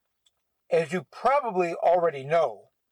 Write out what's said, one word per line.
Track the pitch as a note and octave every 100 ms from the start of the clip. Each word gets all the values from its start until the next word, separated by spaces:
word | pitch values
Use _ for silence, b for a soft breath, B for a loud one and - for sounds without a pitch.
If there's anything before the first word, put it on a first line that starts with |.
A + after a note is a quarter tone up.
| _ _ _ _ _ _ -
as | E3+ D#3
you | F3+ -
probably | - B3 C#4+ A#3+ F#3 E3+
already | E3 - F3+ E3+ C#3
know, | C3+ E3 C#3+ G2+ - _ _